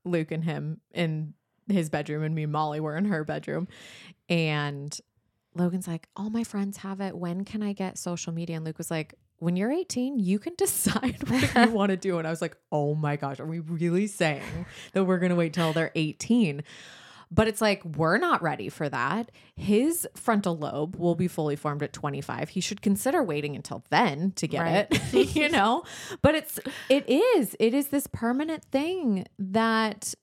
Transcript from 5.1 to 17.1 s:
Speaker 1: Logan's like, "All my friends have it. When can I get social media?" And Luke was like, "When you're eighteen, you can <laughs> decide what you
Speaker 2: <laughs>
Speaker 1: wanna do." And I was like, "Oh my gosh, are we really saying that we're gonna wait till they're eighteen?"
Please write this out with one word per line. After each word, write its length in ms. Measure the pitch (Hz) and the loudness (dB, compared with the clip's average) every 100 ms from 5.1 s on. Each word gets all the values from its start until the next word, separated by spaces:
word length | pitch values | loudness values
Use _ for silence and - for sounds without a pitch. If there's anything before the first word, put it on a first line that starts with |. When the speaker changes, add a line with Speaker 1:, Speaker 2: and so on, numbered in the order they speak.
| _ _ _ _ 170 | _ _ _ _ -2
Speaker 1:
Logan's 320 | 180 185 180 | 0 0 -4
like, 200 | 165 - | -8 -8
"All 160 | - 208 | -8 -4
my 140 | 226 | -4
friends 320 | 226 208 196 196 | -4 -4 -4 -6
have 220 | 196 196 | -10 -6
it. 160 | 196 175 | -6 -4
When 280 | 175 175 | -4 -4
can 180 | 196 214 | -4 -4
I 80 | 208 | -4
get 260 | 202 185 - | -2 -4 -4
social 340 | - 175 - | -6 -6 -6
media?" 220 | 165 170 | -6 -4
And 100 | 165 | -4
Luke 140 | 160 156 | -6 -6
was 120 | 165 | -4
like, 240 | 165 151 - _ _ | -4 -6 -12 _ _
"When 180 | 165 180 | -2 0
you're 160 | 214 | 0
eighteen, 480 | 311 370 247 254 277 | 0 -2 -2 -2 0
you 180 | 180 208 | 2 0
can 160 | - | -2
<laughs> 40 | 349 | -2
decide 720 | 381 - - 220 262 - - | 0 2 0 2 -2 -2 0
what 260 | 247 262 247 | 2 4 6
you 140 | 226 | 6
Speaker 2:
<laughs> 40 | |
Speaker 1:
wanna 220 | 226 202 185 | 6 2 2
do." 220 | 190 175 | 0 -2
And 100 | 160 | -2
I 20 | |
was 100 | 165 | -2
like, 160 | 165 - _ | -4 -8 _
"Oh 240 | 151 147 | -2 0
my 220 | 151 151 147 | 0 0 -2
gosh, 240 | 139 139 | -4 -6
are 60 | 156 | -6
we 120 | 165 | -6
really 480 | 156 165 170 175 208 | -6 -2 2 2 0
saying 360 | - 160 139 - 160 175 - - | 0 0 0 -6 -8 -10 -14 -4
that 100 | 190 185 | 0 2
we're 120 | 185 | 4
gonna 160 | 180 | 4
wait 180 | 175 165 | 4 2
till 180 | 165 160 | 2 2
they're 180 | 156 160 165 | 2 0 0
eighteen?" 680 | 156 - - 240 190 143 151 - - - - | -2 -2 -2 2 2 0 -8 -16 -20 -20 -20